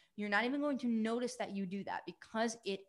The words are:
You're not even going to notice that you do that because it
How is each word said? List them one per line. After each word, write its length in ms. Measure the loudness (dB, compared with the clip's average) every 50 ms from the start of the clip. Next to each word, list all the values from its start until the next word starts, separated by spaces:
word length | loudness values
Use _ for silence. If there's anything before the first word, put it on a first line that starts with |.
| -20 _ -6
You're 120 | -4 0 2
not 160 | 4 4 4
even 160 | 4 2 2
going 180 | 2 0 0 2
to 100 | 2 2
notice 480 | 2 4 2 2 2 0 -2 -2 -2
that 200 | -4 -4 -4 -2
you 80 | -4 -2
do 180 | -2 -4 -4 -4
that 180 | -4 -6 -6 -6
because 540 | -8 -12 -14 -12 -4 0 2 2 2 0 -2 -4
it 140 | -4 -4 -4 -4